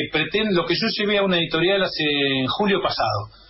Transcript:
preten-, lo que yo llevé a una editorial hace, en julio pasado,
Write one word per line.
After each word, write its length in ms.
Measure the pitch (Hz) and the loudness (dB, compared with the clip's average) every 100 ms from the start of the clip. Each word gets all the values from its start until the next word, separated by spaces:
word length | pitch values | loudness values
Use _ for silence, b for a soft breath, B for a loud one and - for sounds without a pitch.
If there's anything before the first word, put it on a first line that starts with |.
| 139 | -2
preten-, 420 | 156 156 202 214 | -2 0 0 0
lo 120 | 180 165 | 0 0
que 80 | |
yo 140 | 165 214 - | 0 -2 -2
llevé 220 | 208 202 | 0 2
a 40 | |
una 140 | 196 175 | 2 2
editorial 460 | 165 160 175 196 | 0 0 2 2
hace, 200 | 185 - | 0 -2
en 440 | 151 143 139 135 131 | 0 0 0 0 -2
julio 340 | - 208 185 | 0 0 2
pasado, 480 | 147 - 117 104 104 B B | 0 -2 -2 -2 -6 B B